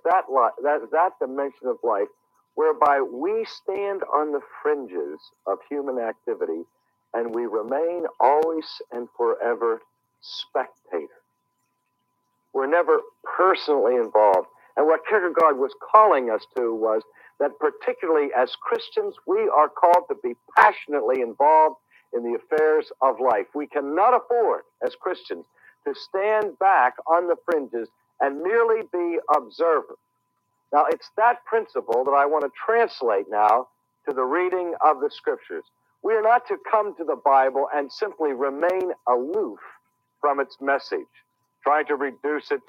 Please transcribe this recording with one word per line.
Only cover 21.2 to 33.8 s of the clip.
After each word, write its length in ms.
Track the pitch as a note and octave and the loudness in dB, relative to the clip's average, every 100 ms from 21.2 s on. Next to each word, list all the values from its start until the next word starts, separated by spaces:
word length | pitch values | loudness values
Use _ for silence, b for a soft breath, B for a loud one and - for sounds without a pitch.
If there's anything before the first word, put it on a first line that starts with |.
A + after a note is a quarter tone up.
involved 560 | A#2 G#2+ D3 D#3 D#3 - _ b b | -2 2 4 6 4 0 _ b b
in 80 | A#2+ | -8
the 160 | A#2+ A#2 | -4 -6
affairs 520 | - D3+ D#3 D#3 - - | -2 0 2 2 -2 0
of 180 | C3+ A#2 | 0 2
life. 260 | B2+ - - | 0 0 -2
We 120 | D3 C#3+ | -8 -6
cannot 480 | D3 C#3 D#3+ A3+ | -6 -4 0 2
afford, 480 | B3 - A#3+ G3+ - - - | 2 0 0 0 -2 -8 -8
as 100 | - | -8
Christians, 520 | - - - - F2 - b b b - | -6 -8 -8 -10 -12 -14 b b b -10
to 80 | |
stand 640 | - - G3 G#3 G#3+ G#3 D3+ | -10 -6 -4 0 0 -2 0
back 360 | F#3+ F3 B2+ - - | 2 4 2 0 0
on 200 | E3+ F3+ | 0 0
the 100 | E3 | -4
fringes 440 | - D#3+ C3 A#2+ A2 _ _ - | -2 -4 -4 -8 -10 _ _ -4
and 200 | C#3 C#3+ | -4 -2
merely 400 | F3+ A#3 A3+ A3 - | -2 0 2 0 -2
be 260 | F3+ E3+ E3 - D3 | -4 -2 -4 0 0
observers. 640 | B2 - E3 D3 - - _ _ _ _ _ _ - | -2 -2 0 0 -2 -16 _ _ _ _ _ _ -2
Now, 140 | D3 C#3+ | 0 2
it's 240 | E3 - - | -2 -6 0
that 280 | A#3 A#3+ | 2 0
principle 600 | - A3 - E3 - A#2+ | -2 -4 -2 -8 -2 -2
that 80 | C3+ | 2
I 140 | C#3 C#3+ | 2 2
want 180 | D3+ | 0
to 60 | C#3 - - | -2 -6 -2
translate 600 | A#3 A3+ - A#2+ G2 G2 | 0 0 -2 -2 -2 -2
now 400 | G#2 G#2+ A#2 C3 _ | 2 4 2 0 _